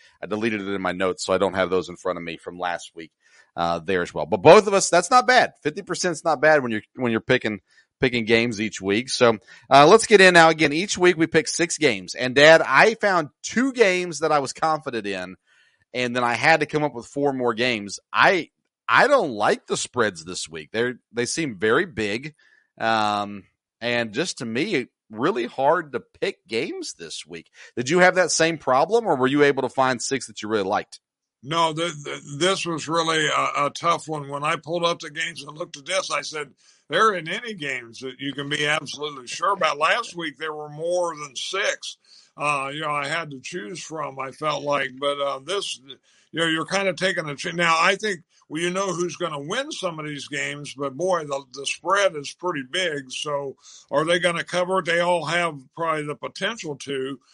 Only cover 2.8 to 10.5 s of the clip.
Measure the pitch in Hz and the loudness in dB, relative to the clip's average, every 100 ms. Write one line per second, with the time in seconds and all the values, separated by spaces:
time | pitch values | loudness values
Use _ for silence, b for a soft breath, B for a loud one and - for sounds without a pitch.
2.8 | - 82 80 _ b b b - 85 85 | -10 -18 -20 _ b b b -4 -2 -2
3.8 | 80 92 87 80 76 101 147 208 208 196 | -2 -2 -2 -6 -4 6 10 10 8 0
4.8 | - 170 - 254 247 254 - _ 156 165 | 4 2 4 4 6 4 4 _ -6 -6
5.8 | 185 160 180 151 170 143 156 151 123 107 | -8 -4 -2 -2 -2 4 6 4 2 -4
6.8 | - - 123 113 - 127 113 101 b b | -6 -4 0 0 2 0 0 -6 b b
7.8 | b - 131 120 110 113 120 107 110 - | b -2 0 0 4 4 4 -2 -4 -4
8.8 | 95 104 131 - 120 107 B B B 135 | 0 0 0 4 4 4 B B B 8
9.8 | 151 220 - 202 185 175 160 | 10 8 8 8 10 10 8